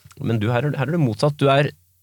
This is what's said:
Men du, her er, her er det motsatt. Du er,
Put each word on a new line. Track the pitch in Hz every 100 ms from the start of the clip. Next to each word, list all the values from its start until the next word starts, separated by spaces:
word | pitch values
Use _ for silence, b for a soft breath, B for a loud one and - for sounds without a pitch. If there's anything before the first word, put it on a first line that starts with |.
| b -
Men | 110 113
du, | 104
her | 120 143
er, | 131
her | 131
er | 170
det |
motsatt. | 131 104 147 147
Du | 139
er, | 135 147 - _ _